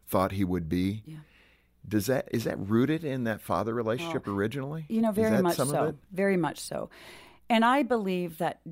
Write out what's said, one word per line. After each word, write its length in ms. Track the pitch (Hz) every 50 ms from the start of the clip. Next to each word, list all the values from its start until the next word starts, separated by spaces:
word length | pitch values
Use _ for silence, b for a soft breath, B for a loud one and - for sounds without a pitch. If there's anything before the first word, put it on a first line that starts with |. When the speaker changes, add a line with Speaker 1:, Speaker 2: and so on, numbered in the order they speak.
| _
Speaker 1:
thought 280 | - - 98 92 95 98
he 100 | 101 98
would 240 | 90 90 87 85 78
be. 360 | 87 90 92 98 104 110 110
Speaker 2:
Yeah. 100 | 151 156 151 151 B B B B B B B B B B B - -
Speaker 1:
Does 200 | 107 107 95 127
that, 200 | 127 - - -
is 120 | - 117 110
that 140 | - - -
rooted 460 | 98 95 110 117 127 131 156 160 170
in 180 | 143 131 131 120
that 160 | 113 107 92
father 340 | - - 92 85 104 113 110
relationship 540 | 123 113 107 113 131 170 165 156 131 - 107
Speaker 2:
Oh, 60 | 101
Speaker 1:
originally? 520 | 98 101 110 110 143 131 139 156 160 156 -
Speaker 2:
you 120 | 220 220
know, 100 | 226 220
Speaker 1:
Is 40 | 202
Speaker 2:
very 140 | 208 220 220 214 196
Speaker 1:
that 60 | 185
Speaker 2:
much 120 | 175 175
Speaker 1:
some 140 | - 131 139
of 40 | 147
Speaker 2:
so. 80 | 156 139
Speaker 1:
it? 100 | 156 151 - - -
Speaker 2:
Very 240 | 190 175 196 196 196 180
much 220 | 160 143 - -
so. 300 | - - - - - - B B B B B B B B B B B -
And 140 | 240 220 226
I 180 | 240 254 285
believe 580 | 294 220 254 226 202 190 185 180 175 170 160 -
that 200 | 175 151 - - - 170